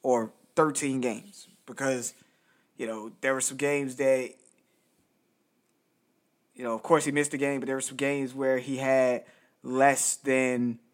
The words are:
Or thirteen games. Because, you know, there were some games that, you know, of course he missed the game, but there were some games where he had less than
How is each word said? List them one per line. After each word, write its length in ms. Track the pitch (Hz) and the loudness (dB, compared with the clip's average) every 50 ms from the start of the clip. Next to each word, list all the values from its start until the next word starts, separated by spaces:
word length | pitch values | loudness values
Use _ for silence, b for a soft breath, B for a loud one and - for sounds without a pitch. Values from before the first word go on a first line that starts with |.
Or 300 | - 135 123 117 113 110 - _ _ _ _ | 2 2 2 2 0 -4 -10 _ _ _ _
thirteen 460 | - 156 156 139 - 151 139 131 131 | 2 2 2 2 -2 -4 -2 -2 -2
games. 480 | 123 123 107 - - - - - - - _ _ _ | -2 -2 -4 -6 -12 -18 -20 -20 -20 -20 _ _ _
Because, 460 | - 123 - 135 135 131 123 117 - - b b b b b b b b b b b b | -18 -10 -4 -2 -2 -2 -2 -4 -8 -12 b b b b b b b b b b b b
you 100 | - 123 | -8 -8
know, 240 | 113 110 107 107 113 - _ | -8 -6 -8 -10 -14 -12 _
there 100 | - 135 | -2 -2
were 80 | 135 131 | 0 0
some 160 | 127 - 139 | -2 -4 -4
games 400 | 131 143 143 143 143 139 135 127 | -2 -2 0 0 -2 -2 -6 -4
that, 380 | 127 139 135 135 131 127 - - _ _ - _ _ _ _ _ _ _ _ _ _ _ _ _ _ _ _ _ _ _ _ _ _ _ _ _ _ _ _ _ _ _ _ _ _ _ _ _ _ _ _ _ | 0 2 2 2 2 0 -6 -12 _ _ -20 _ _ _ _ _ _ _ _ _ _ _ _ _ _ _ _ _ _ _ _ _ _ _ _ _ _ _ _ _ _ _ _ _ _ _ _ _ _ _ _ _
you 80 | - | -10
know, 120 | 127 120 113 | -6 -6 -6
of 80 | 110 | -6
course 220 | - - 170 151 143 | 2 4 4 4 4
he 80 | 147 | 0
missed 180 | 139 147 147 143 | 0 0 0 0
the 80 | - 135 | -2 -2
game, 200 | 143 139 143 135 | -2 -2 -2 -2
but 60 | 123 | -4
there 100 | 135 135 | -4 -4
were 40 | 135 | -4
some 160 | 131 - 135 | -4 -8 -6
games 380 | 127 139 139 143 143 135 127 127 | -2 -2 -2 0 -2 -4 -6 -4
where 240 | 135 135 131 131 127 | -2 0 0 0 0
he 180 | 123 135 135 | 0 -4 -6
had 480 | 131 135 131 135 131 131 127 123 117 b b b b b b b b | -2 2 2 4 4 4 4 2 -2 b b b b b b b b
less 540 | - 127 127 131 135 139 135 131 - - - | -10 -4 2 6 6 6 6 4 0 -2 -4
than 600 | - - 139 131 131 131 127 127 120 123 120 117 117 _ _ | -4 0 0 2 2 2 2 0 0 0 -2 -4 -6 _ _